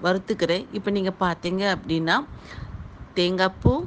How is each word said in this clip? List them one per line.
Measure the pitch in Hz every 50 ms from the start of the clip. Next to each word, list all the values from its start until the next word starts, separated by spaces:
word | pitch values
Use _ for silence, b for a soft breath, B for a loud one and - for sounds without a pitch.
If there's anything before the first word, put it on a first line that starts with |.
| -
வறுத்துக்கிறேன். | 175 185 190 185 - 220 208 175 156 165 185 254 -
இப்ப | - 208 196 208
நீங்க | 202 202 190 185 185 -
பார்த்தீங்க | 190 180 170 - - 175 180 190 196 202 185
அப்படின்னா, | 185 - - 160 165 160 160 180 240 294 - - B B B B B B B B B - - - - - - -
தேங்காய் | - 175 175 185 185 190 190 190 -
பூ | - - 254 294 349